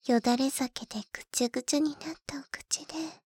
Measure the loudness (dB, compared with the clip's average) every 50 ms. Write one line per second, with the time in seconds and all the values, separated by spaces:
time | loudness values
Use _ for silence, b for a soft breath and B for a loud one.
0 | _ 4 4 6 6 6 4 4 4 0 2 0 -2 -2 _ -10 -12 _ -8 -8
1 | -8 _ _ -16 -16 _ 0 0 0 0 0 -2 -2 2 2 2 2 2 0 -4
2 | -8 -10 -10 -10 _ -10 -10 -10 -10 _ -14 -14 -6 _ -6 -6 -6 -10 -8 -8
3 | -8 -8 -10 -16 _